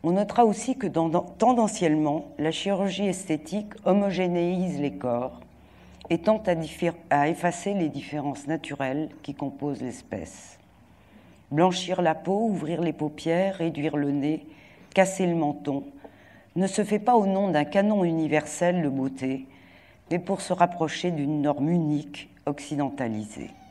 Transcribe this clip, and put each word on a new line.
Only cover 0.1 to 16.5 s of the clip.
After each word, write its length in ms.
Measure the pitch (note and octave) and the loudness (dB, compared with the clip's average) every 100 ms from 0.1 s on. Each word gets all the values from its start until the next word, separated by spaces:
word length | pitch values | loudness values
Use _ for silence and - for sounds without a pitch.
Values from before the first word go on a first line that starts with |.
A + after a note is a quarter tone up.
notera 320 | F#3 G3+ - | 0 2 4
aussi 320 | A#3 G3 - C4 | 4 4 -4 -2
que 100 | F#3+ | -2
dans, 220 | E3 E3 | 0 2
dans, 140 | E3+ | 0
tendanciellement, 1040 | - - A3+ B3 G#3+ - E3+ D3+ D3+ D3 - - | -2 2 4 4 2 2 2 4 2 0 -4 -4
la 140 | D3+ | -2
chirurgie 540 | D#3+ G3 F#3+ G3 F#3+ G3+ | -2 -2 0 0 0 -2
esthétique 640 | F#3 - D#3 - G3+ G#3 - | -2 -4 -4 -4 -8 -8 -4
homogénéise 960 | F3 G3 G3+ F3 F3+ F3 E3+ F3+ F#3 C#3+ | 2 4 4 0 0 2 0 0 -2 0
les 140 | C#3+ | -2
corps 480 | C#3+ B2+ A#2+ B2+ B2 - - - - - - - | -2 -2 -2 -2 -8 -20 -20 -20 -20 -20 -20 -4
et 100 | E3 | 0
tente 280 | G#3+ G#3+ G#3+ | 2 2 2
à 60 | |
diffé-, 380 | E3+ D#3+ - E3+ E3+ - | -2 -2 -2 -2 -2 0
à 180 | D3 D3 | 2 2
effacer 460 | D#3+ F3 E3+ G3+ | 2 -2 -2 -4
les 140 | G3+ D#3 | -2 -2
différences 580 | C#3+ - D3+ C#3+ C3 - | -4 -6 -6 -4 -6 -4
naturelles 640 | D#3+ - C#3+ C3 C#3+ D#3 - | -6 -6 -4 -2 -2 -4 -8
qui 120 | - | -12
composent 480 | C#3+ C#3 C3+ D3 C3+ | -6 -8 -4 -6 -4
l'espèce. 760 | B2+ A#2 - G#2 D#2+ - - - - - - - - - - - - | -6 -10 -10 -8 -8 -14 -20 -20 -20 -20 -20 -20 -20 -20 -20 -20 -4
Blanchir 500 | D3 F#3 F3 - F3+ | 4 4 4 -2 0
la 140 | E3+ | 2
peau, 300 | D#3 F3 G3+ | 0 -2 0
ouvrir 360 | A3+ F3+ D3+ E3 | 0 -2 -2 -2
les 120 | E3+ | -2
paupières, 640 | D3+ D3+ D3+ E3 E3+ G3 F#3+ | -2 -6 -4 0 2 2 0
réduire 400 | E3 D3 D3+ D3+ | -4 -2 -2 0
le 160 | C#3+ | 0
nez, 340 | C#3 C#3 D#3 - - - - - | 0 0 -2 -6 -20 -20 -20 -4
casser 320 | - F#3+ F#3+ F3+ | 2 2 2 0
le 80 | |
menton, 480 | E3+ D3 C#3+ - C#3 - - - - - - - | 2 0 -2 -4 -6 -6 -18 -20 -20 -20 -20 -8